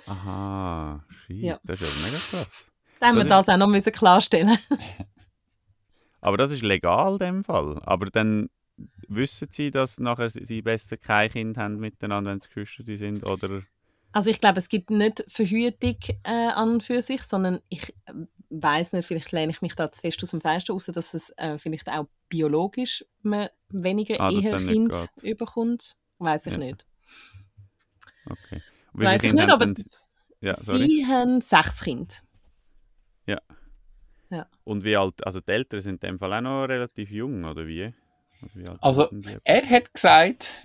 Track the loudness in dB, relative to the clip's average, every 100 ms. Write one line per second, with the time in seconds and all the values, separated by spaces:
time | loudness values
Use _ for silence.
0 | -12 -10 -8 -6 -6 -6 -6 -6 -6 -10
1 | -14 -20 -14 -8 -6 -6 -8 -6 -4 -4
2 | -4 -4 -6 -6 -8 -12 -20 _ _ 0
3 | 4 4 6 6 6 6 6 4 2 4
4 | 8 8 6 4 4 4 2 -6 -6 -16
5 | -18 _ _ _ _ _ _ _ _ _
6 | _ _ 0 2 2 0 0 2 4 4
7 | 2 0 -2 -4 -2 -2 -2 -4 -2 -2
8 | 0 0 2 0 -2 _ _ -20 -20 -20
9 | -8 -4 -4 -6 -12 -6 -4 -2 -2 -2
10 | -4 -2 -4 -6 -10 -6 -2 -2 -4 -10
11 | 0 2 2 -2 -6 -6 -6 -6 -8 -8
12 | -4 -4 -4 -6 -8 -12 -12 -14 -12 -10
13 | -8 -6 -6 -6 -6 -8 -12 _ _ _
14 | _ 0 2 4 4 4 0 -4 0 2
15 | 2 0 -8 -2 0 0 0 -2 -4 -4
16 | -6 -8 -4 -2 0 0 2 0 0 -2
17 | -2 -6 -4 -2 0 -2 -6 -12 -12 -16
18 | -18 -16 -16 _ -14 -4 0 0 0 -4
19 | -4 -8 -6 -4 -4 -4 -6 -4 -6 -4
20 | -6 -6 -6 -4 -2 -2 -2 -6 -6 -8
21 | -8 -8 -10 -10 -8 -8 -8 -8 -6 -8
22 | -8 _ -8 -2 0 2 0 -2 -6 -6
23 | -10 _ -4 -2 -4 _ _ -4 -2 0
24 | -2 0 0 2 0 0 2 2 2 0
25 | -6 _ -8 -6 -6 -4 -2 -2 -8 -20
26 | _ -6 -2 -2 -4 -6 -8 -12 _ _
27 | _ -20 -20 -20 -20 -20 -20 _ _ _
28 | -20 _ -14 -14 -12 -16 -16 _ _ 0
29 | 4 4 4 6 8 6 4 -2 -10 _
30 | _ _ _ -8 -4 -4 0 2 4 4
31 | 4 2 2 0 6 6 6 -2 -8 -8
32 | -10 -16 _ _ _ _ _ _ _ _
33 | _ _ -8 -8 -10 -20 -20 -20 -20 -20
34 | -20 _ -12 -12 -12 _ -8 -4 2 2
35 | 2 -2 -8 -6 -2 -2 -2 -8 -8 -8
36 | -8 -6 -4 -4 -4 -4 -4 -4 -6 -8
37 | -10 -8 -8 -6 -8 -10 -10 -8 -10 -12
38 | _ _ _ _ -20 -16 -16 0 2 4
39 | 2 0 -12 -4 4 4 6 4 4 4
40 | 8 10 8 2 -10 -14